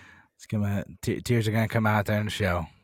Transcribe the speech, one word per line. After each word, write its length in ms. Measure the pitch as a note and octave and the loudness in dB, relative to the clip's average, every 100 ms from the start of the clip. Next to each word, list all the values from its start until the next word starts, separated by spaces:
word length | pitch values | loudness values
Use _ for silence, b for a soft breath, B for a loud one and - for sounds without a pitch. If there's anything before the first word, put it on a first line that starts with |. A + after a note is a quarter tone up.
| B B B _ | B B B _
It's 100 | - | -6
gonna, 400 | A2 G2+ G2+ - - | -2 0 -2 -4 -6
te-, 180 | - - | -4 -2
tears 260 | - A#2+ A2 | 0 0 2
are 40 | |
gonna 160 | A2 A2 | 0 0
come 200 | A#2 A2 | 2 2
out 180 | G#2+ G#2 | 2 2
during 200 | G#2+ G#2+ | 0 -2
the 40 | |
show. 380 | - G2 F2 D#2+ - | -2 0 0 -4 -10